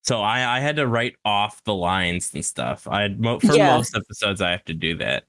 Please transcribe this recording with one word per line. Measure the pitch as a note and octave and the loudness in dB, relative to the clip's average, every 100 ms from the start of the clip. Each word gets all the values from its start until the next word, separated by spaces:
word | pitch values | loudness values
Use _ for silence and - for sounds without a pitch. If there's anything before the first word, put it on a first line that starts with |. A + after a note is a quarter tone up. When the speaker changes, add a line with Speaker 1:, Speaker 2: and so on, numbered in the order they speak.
Speaker 1:
So | - A#2+ | -2 0
I, | G#2 A#2+ B2+ B2 | 2 2 2 0
I | |
had | C#3+ D3+ | 0 0
to | C3+ | 0
write | A#2 B2 - G#2+ | 0 -2 -2 0
off | G2+ G#2 - | 0 0 -4
the | - | -4
lines | G2+ F2 F#2+ F2+ F2 - | 0 2 2 0 -2 -4
and | C#2+ D#2 | -6 -8
stuff. | - B1 C2+ - | -6 -6 -6 -4
I | G2+ G#2 | -2 -2
mo-, | G2+ A2+ A#2 | 0 -2 2
for | A3 D3 | 4 6
Speaker 2:
Yeah. | F#3+ B2+ | 6 2
Speaker 1:
most | B2 A2 | 2 -4
episodes, | - G#2 G#2 F#2+ | -6 -4 -2 0
I | F2+ | 0
have | F2 - | -2 -4
to | |
do | D#2+ D#2+ E2 | -4 -2 -2
that. | A#1 C2 | -2 -4